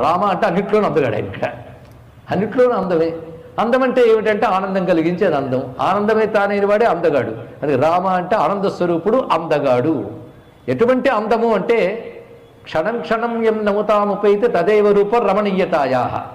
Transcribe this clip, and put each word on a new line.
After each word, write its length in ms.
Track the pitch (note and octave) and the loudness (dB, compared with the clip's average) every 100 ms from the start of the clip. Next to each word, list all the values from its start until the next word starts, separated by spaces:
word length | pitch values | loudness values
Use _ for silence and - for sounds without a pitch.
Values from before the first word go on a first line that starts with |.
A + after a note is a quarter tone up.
రామ 220 | C#3 F3+ G#3 | 0 2 0
అంటే 180 | F3+ G#3 | 0 0
అన్నిట్లోనూ 400 | F3 F#3+ G#3+ F#3+ | 0 0 0 2
అందగాడు 280 | D3+ C3 G#2 | 2 0 -2
ఆయన. 80 | G2+ | -6
ఇక్కడ 200 | - B2+ - - - - - - - - | -6 -8 -8 -16 -20 -20 -20 -20 -20 -6
అన్నిట్లోనూ 460 | E3+ A3 C4 B3 A3 | -4 0 2 2 2
అందమే. 340 | F#3 E3 E3 E3 - - - - | 0 0 0 -4 -12 -18 -10 -4
అందం 240 | A3 B3+ | 0 0
అంటే 180 | C4 B3 A#3 | 2 4 4
ఏమిటంటే 380 | A3 G#3+ G#3 A3+ | 4 2 0 0
ఆనందం 360 | F#3+ G3 F#3+ F3+ | 0 -2 -2 0
కలిగించేది 500 | E3 D#3+ F3 G3 C#3+ | 2 2 0 0 0
అందం, 260 | C3+ B2+ C#3 - | 0 -2 -4 -2
ఆనందమే 460 | D3 G3 G#3 A3 G#3+ | -2 0 0 0 2
తానైన 360 | G#3 G3+ G3+ G3+ | 0 0 0 2
వాడే 220 | G#3 A3+ | 2 2
అందగాడు. 440 | E3+ E3+ C#3 A2 A2+ - - | 2 2 0 0 -6 -12 -8
అందుకే 220 | D3 B2+ | -2 2
రామ 260 | D#3 F3+ F#3+ | 2 2 0
అంటే 200 | F#3 E3+ G#3+ | -2 0 0
ఆనంద 280 | E3 G3 F#3+ | 0 0 -4
స్వరూపుడు 480 | - F3 E3+ G3+ C4 B3+ | -2 -2 0 0 0 0
అందగాడు. 640 | E3 E3 D3 C#3 B2 C#3+ C#3+ G2+ - - - - - - | -2 -2 0 2 2 0 -2 -4 -12 -18 -20 -20 -12 -6
ఎటువంటి 400 | B2+ A#3 B3+ C4+ | 0 2 2 2
అందము 380 | A3+ A3 A#3 A#3 | 0 0 0 2
అంటే 260 | G#3 F3 A3+ F3+ A3+ - - - - - - | 0 0 0 0 -2 -10 -16 -20 -20 -20 -20
క్షణం 320 | - D#3+ F3+ A#3 | -6 -4 -2 -4
క్షణం 340 | - A3+ A#3 A3+ | -4 -2 -2 -2
ఎం 120 | A3+ G#3+ | -2 0
నముతాముపైతే 840 | G#3 G3+ G#3 G#3 G#3 F#3+ G#3 G3+ A#3 | -2 -2 0 0 0 0 0 2 2
తదేవ 360 | F3 E3+ G#3+ G#3 | 0 2 2 4
రూపం 280 | G3+ G3+ A#3 G3+ | 2 2 2 2
రమణీయతాయాః, 880 | G3 G3+ F#3 F3 E3 C3+ B2+ A2+ G#2+ - | 0 0 0 0 0 0 0 -2 -4 -10